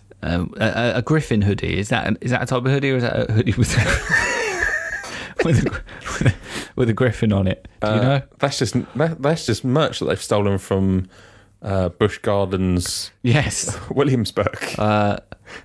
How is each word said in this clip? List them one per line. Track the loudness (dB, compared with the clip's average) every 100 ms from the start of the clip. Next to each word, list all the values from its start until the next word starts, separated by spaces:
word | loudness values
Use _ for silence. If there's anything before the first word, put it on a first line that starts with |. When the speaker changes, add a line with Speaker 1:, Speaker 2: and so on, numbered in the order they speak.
| -20 -8
Speaker 1:
Uh, | -2 -2 -2 -2
a, |
a, | -2 0 0 0
a |
Griffin | 0 0 2 2
hoodie, | 2 2 -2 -2
is | -2
that | -2 0
an, | -2
is | 0
that | -2
a | 0
type | 0
of | 2
hoodie, | 0 2
or | 0
is |
that | 0 0 0
a |
hoodie | 2 2
with | 2 2 2
a, | 2 0 0 0 0 -2 -4 -2 -2 -2 -6 -8 -10 -12 -8 -2
<laughs> |
with | 2 2 2
a, |
with | -4 -12 -14 -8 -2 0
a, | -2 -6 -12 -6
with | 0 2
a |
Griffin | 2 2 2 2
on | 2 2
it? | -2 -8 -4
Do | 0
you |
Speaker 2:
Uh, | 2
Speaker 1:
know? | 2 2 -2 -2
Speaker 2:
that's | -2 0
just, | 0 -2 -2 -2
that, | -2 0
that's | 0 0 -2
just | -2
merch | 2 2 2 0
that | -2
they've | -2
stolen | 0 2 2 0
from, | 0 0 2 2 -2 -10 -20 -20 -20 _
uh, | -4 0 0
Busch | 2 0 0
Gardens, | 0 0 0 0 2 2 0 -6 -10 _
Speaker 1:
Yes. | 2 2 2 -4 -6 -8
Speaker 2:
<laughs> | -4
Williamsburg. | 0 2 2 0 0 -2 -2 -8 -2
Speaker 1:
Uh, | 2 2 2 -2 -8 -20 -20 -20